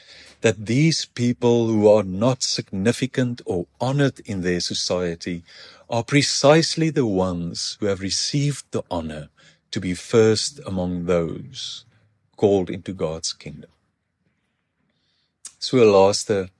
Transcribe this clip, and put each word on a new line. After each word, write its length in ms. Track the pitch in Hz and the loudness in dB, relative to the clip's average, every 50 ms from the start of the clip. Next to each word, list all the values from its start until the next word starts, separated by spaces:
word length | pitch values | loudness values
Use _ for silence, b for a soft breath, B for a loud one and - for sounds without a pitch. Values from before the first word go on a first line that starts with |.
| B B B B B B B B | B B B B B B B B
That 240 | - 113 104 107 107 | 0 0 0 0 -2
these 400 | 95 120 139 156 165 147 - - | -2 2 2 2 2 2 0 -4
people 640 | - _ - 120 123 120 - 123 120 120 120 113 | -8 _ -2 -2 -2 0 2 2 2 4 2 2
who 200 | 113 110 107 104 | 2 2 4 6
are 160 | 104 104 110 98 | 6 6 6 4
not 380 | 95 90 98 113 131 131 - | 0 -2 0 0 0 0 0
significant 1000 | - - - - - - - 95 95 117 120 - 131 123 - 123 123 123 120 - - | -2 -4 -4 -6 -6 -6 -6 -2 0 0 0 0 -4 -4 -2 -2 -2 -2 -4 -6 -6
or 220 | - 101 87 87 - _ - | -6 -4 -4 -6 -8 _ -6
honored 420 | 120 127 139 143 139 131 - - - | -4 -2 0 0 0 0 0 -4 -8
in 160 | - 101 92 | -8 -6 -4
their 180 | 85 90 90 87 | -2 -2 -2 -2
society 840 | - - 101 - - - 95 90 90 85 85 82 - 95 87 87 85 B B B B B B B B | -4 -4 -6 -6 -4 -4 -2 -2 -2 -4 -6 -6 -8 -8 -8 -8 -10 B B B B B B B B
are 160 | B 120 117 113 | B -6 -6 -2
precisely 880 | - 139 143 135 - - - - 139 156 165 151 - - 165 160 160 | 0 0 0 2 0 0 4 4 6 6 6 4 0 -2 -2 -2 0
the 160 | 139 147 127 | 0 0 0
ones 720 | 110 98 92 92 92 87 87 85 85 - - - - - - | 0 0 0 0 0 -2 -4 -6 -8 -8 -8 -10 -10 -8 -4
who 60 | 104 | -4
have 160 | 98 98 92 | -4 -2 -4
received 640 | 95 92 - - - - - 147 143 143 139 - - _ | -4 -4 -4 -4 -4 -4 -2 -2 -2 -2 -4 -6 -10 _
the 120 | - 104 - - | -8 -8 -6 -6
honor 400 | - 85 80 78 76 76 76 - b b b b b b _ _ - | -6 -6 -6 -8 -10 -12 -14 -16 b b b b b b _ _ -8
to 60 | 107 | -6
be 120 | 95 90 87 | -4 -4 -6
first 680 | - - - - 113 110 110 107 104 - - - - - | -6 -4 2 4 4 6 6 4 2 -2 -6 -8 -12 -10
among 400 | - 95 92 90 90 90 87 85 | -8 -6 -4 -4 -4 -4 -4 -2
those 800 | 87 87 85 82 80 - - - 65 - - - - - - - _ _ _ _ _ _ _ _ _ _ | 0 0 0 0 -2 -6 -10 -14 -16 -14 -14 -14 -14 -14 -16 -18 _ _ _ _ _ _ _ _ _ _
called 320 | - 113 101 101 98 - 87 | 0 2 2 4 2 0 -2
into 240 | - 101 - - 90 | -8 -10 -10 -12 -8
God's 400 | - 90 78 80 82 - - - | -6 -6 -6 -6 -8 -8 -10 -10
kingdom. 380 | - - 73 73 73 - - _ _ _ _ _ _ _ _ _ _ _ _ _ _ _ _ _ _ _ _ _ _ _ _ _ _ _ _ _ _ _ _ _ _ - - - _ | -12 -16 -18 -18 -18 -20 -20 _ _ _ _ _ _ _ _ _ _ _ _ _ _ _ _ _ _ _ _ _ _ _ _ _ _ _ _ _ _ _ _ _ _ -20 -20 -14 _
So 180 | - - 135 | -6 0 4
'n 140 | 127 113 107 | 6 6 8
laaste 460 | 101 95 95 101 104 - - - 107 98 92 92 _ | 8 8 6 6 4 0 -2 -2 -2 -2 -4 -6 _